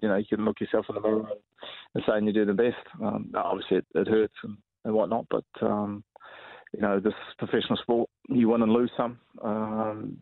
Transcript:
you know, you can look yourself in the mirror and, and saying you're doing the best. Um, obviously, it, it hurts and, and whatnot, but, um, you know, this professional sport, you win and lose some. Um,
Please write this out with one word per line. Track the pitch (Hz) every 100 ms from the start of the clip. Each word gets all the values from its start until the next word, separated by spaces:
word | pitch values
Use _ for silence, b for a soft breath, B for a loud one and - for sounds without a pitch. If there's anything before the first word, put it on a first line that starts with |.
you | 107
know, | 98
you | 107
can | 104
look | 107 101
yourself | 107 110 -
in |
the | 101
mirror | 107 110
and, | 107 - _ - B B B
and | - -
saying | 107
you're | 107 107
doing | 104 98
the |
best. | 120 - - -
Um, | 107 107 107
obviously, | 104 92 95 - 92
it, | -
it | 82 98
hurts | 110 107 -
and, | - 104 _ _
and | 117
whatnot, | 110 90 113 -
but, | 110 - -
um, | 110 104 104 104 - - B B B B B
you | -
know, | 104 98
this | 104 - - -
professional | 107 117 - 113
sport, | - 117 - _ -
you | 123 113
win | 117
and | 110
lose | 117 120 -
some. | 120 120 _ -
Um, | 107 107 110 107 110 107 107 -